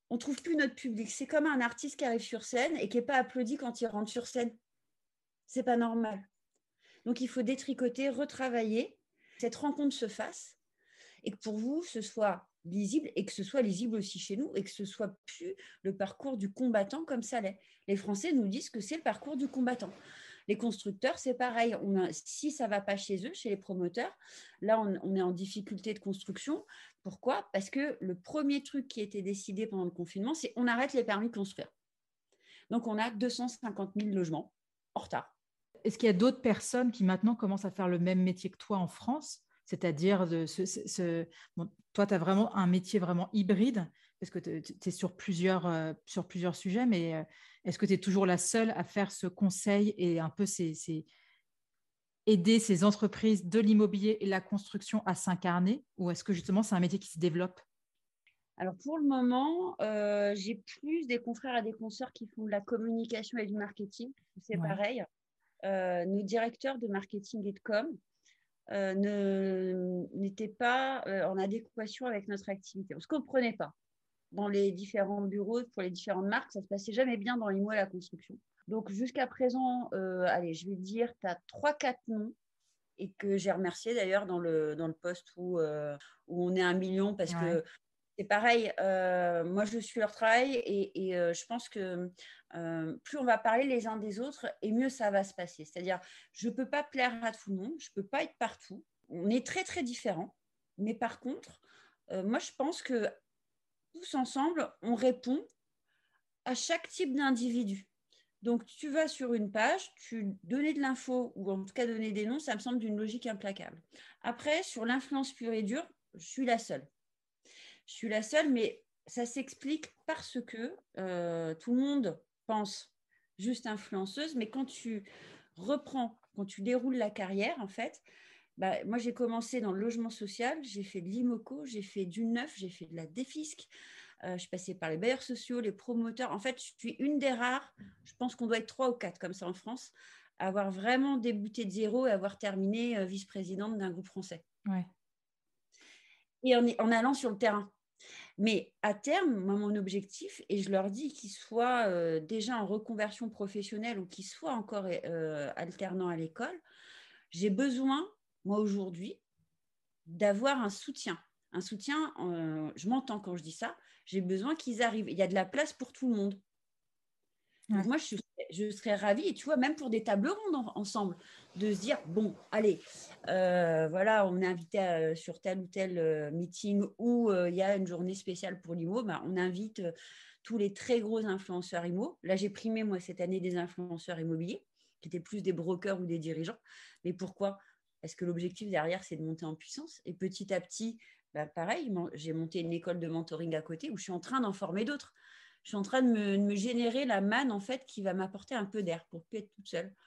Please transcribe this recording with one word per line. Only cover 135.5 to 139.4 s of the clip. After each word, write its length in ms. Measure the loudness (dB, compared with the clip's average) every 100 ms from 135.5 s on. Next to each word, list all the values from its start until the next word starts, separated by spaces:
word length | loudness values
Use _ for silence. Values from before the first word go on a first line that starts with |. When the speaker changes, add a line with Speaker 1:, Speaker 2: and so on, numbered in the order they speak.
| -2
Speaker 1:
les 100 | -2
promoteurs. 640 | -4 -2 -2 -2 -2 -4
En 80 | -4
fait, 180 | -4 -6
je 140 | -10 -10
suis 180 | -8 -2
une 200 | 0 2
des 120 | 2
rares, 420 | 2 0 -2 -6 -18 -20 -20
je 120 | -16
pense 200 | -6 -4
qu'on 120 | -2 0
doit 120 | 0
être 80 | 0
trois 240 | 0 0
ou 40 |
quatre 260 | 0 -4 -6
comme 140 | -8
ça 120 | -6